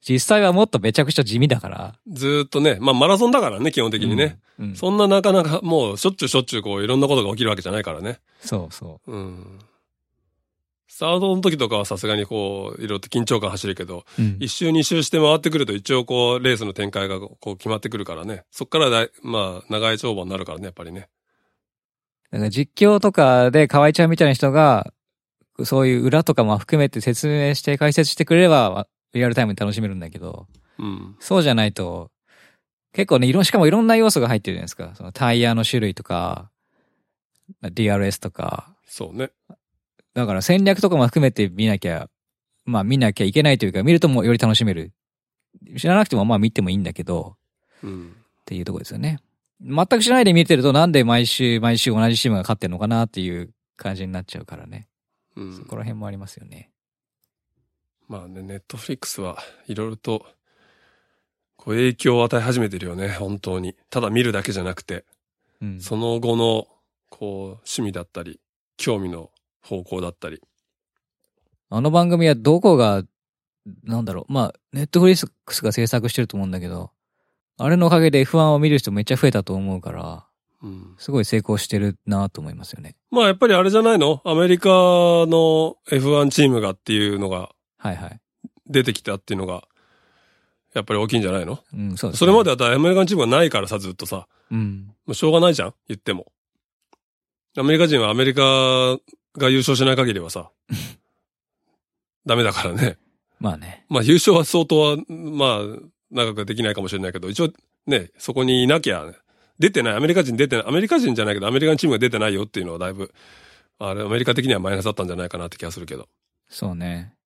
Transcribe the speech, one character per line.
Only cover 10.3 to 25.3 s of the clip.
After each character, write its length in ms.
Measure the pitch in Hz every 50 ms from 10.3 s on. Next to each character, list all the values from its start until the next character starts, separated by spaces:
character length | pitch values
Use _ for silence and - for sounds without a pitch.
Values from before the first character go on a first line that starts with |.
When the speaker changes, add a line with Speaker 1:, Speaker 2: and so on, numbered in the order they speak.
| _ _ _ _ _ _ _ _ _ _ _
Speaker 2:
ス 120 | _ - -
タ 80 | 156
ー 120 | 165 175 180
ト 160 | 196 196 185
の 60 | 185
時 160 | 185 185 160
と 100 | 143 123
か 100 | 107 117
は 80 | 104 101
さ 120 | - 104
す 100 | 92 -
が 80 | 107 107
に 100 | 104 101
こ 500 | - 117 107 101 98 98 98 98 104 110
う、 40 | -
い 0 |
ろ 40 | 113
い 20 | 104
ろ 100 | 104 98
と 100 | - -
緊 160 | - 120 117
張 160 | - 123 107
感 80 | 104 95
走 180 | 95 95 -
る 80 | 98 92
け 80 | - 90
ど、 220 | 87 90 85 - _ -
Speaker 1:
う 40 | -
ん。 160 | 113 104 101 98
Speaker 2:
一 100 | 135 110
周 220 | - - 180 165
二 140 | 160 160 143
周 180 | - 175 165 139
し 60 | -
て 80 | -
回 180 | 160 156 151 156
っ 40 | 156
て 100 | 147 160
く 80 | 156
る 80 | 151 131
と 80 | 110 101
一 200 | 101 98 - 131
応 120 | 127 120
こ 300 | - 127 123 123 120 123
う、 40 | 123 127
レ 100 | 127 120
ー 40 |
ス 60 | 104 110
の 80 | 101 95
展 180 | - 101 101
開 180 | - 101 98 95
が 100 | 95 95
こ 180 | 101 - - _ - 107
う 60 | 98
決 100 | 95 -
ま 80 | 110 110
っ 20 | 104
て 80 | - 113
く 80 | 117
る 80 | 104 95
か 100 | 90 85
ら 80 | 78 87
ね。 220 | 107 104 92 _ _
そ 120 | - - 139
っ 60 | -
か 100 | - 156
ら 100 | 151 127
だ 140 | 117 113 117
い-、 60 | - _ _
ま 420 | - 123 113 110 98 92 90 95 -
あ、 20 | -
長 220 | 110 107 110 113
い 60 | 110 104
帳 160 | - 120 107
場 80 | 98 90
に 60 | 92
な 80 | 95
る 80 | 95 90
か 80 | 90 78
ら 60 | 82
ね、 60 | 101
や 40 | 92
っ 20 | -
ぱ 120 | - 85
り 80 | 82 87
ね。 160 | 98 - _ _ _ _ _ _ _ _ _ _ _ _ _ _ _ _ _ _ _ _ _ _ _ _ -
Speaker 1:
だ 60 | -
か 60 | 107 107
ら 40 | 107
実 360 | 95 135 143 - - - 202
況 140 | 208 208 202
と 120 | 214 202
か 400 | - 175 147 131 127 127 123 127
で 160 | 123 156 151
河 180 | - - 143 147
合 60 | 151
ち 100 | - -
ゃ 60 | 170
ん 20 | 165
み 60 | 165
た 80 | - 165
い 60 | 147
な 40 | 131
人 200 | - 143 135 135
が、 400 | 156 156 143 120 101 - - _ _ _ _ _ _ _ _